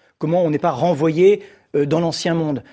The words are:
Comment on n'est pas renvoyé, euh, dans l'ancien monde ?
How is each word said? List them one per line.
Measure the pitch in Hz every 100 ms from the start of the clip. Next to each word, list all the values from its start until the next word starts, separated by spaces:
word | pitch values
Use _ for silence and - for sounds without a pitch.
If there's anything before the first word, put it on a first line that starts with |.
| _ -
Comment | 156 175
on | 165
n'est | 151
pas | 175
renvoyé, | 135 170 151 160 156 190 202 - - _ 147
euh, | 143
dans | 156
l'ancien | 170 - 180
monde ? | 165 151 135 -